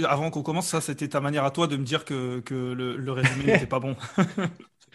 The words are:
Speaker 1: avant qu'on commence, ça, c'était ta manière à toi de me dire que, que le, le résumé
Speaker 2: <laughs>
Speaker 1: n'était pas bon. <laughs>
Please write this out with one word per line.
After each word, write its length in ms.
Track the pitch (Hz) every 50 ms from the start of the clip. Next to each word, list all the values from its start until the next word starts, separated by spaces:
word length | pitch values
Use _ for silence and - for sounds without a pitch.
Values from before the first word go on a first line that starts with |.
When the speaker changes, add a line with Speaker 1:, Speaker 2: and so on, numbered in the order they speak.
| 160 -
Speaker 1:
avant 220 | 143 139 156 165
qu'on 140 | 156 151 139
commence, 240 | 165 156 180 175 -
ça, 120 | - 160
c'était 280 | - - 139 - 151 139
ta 120 | - 143
manière 240 | 139 143 147 147 135
à 60 | 139
toi 160 | - 170 170
de 100 | 160 143
me 60 | 135
dire 220 | 135 120 151 151 -
que, 340 | - 143 131 127 123 123 123
que 160 | 113 - 135
le, 420 | 127 127 127 127 123 127 123 120
le 160 | 139 127 135
résumé 340 | 131 127 131 131 127 135 139
Speaker 2:
<laughs> 60 | 143
Speaker 1:
n'était 140 | 220 180 135
pas 140 | - 131 131
bon. 160 | 120 135 131 -
<laughs> 60 | - - - - 180 - - 208 180 170 - - - - _ _ _ _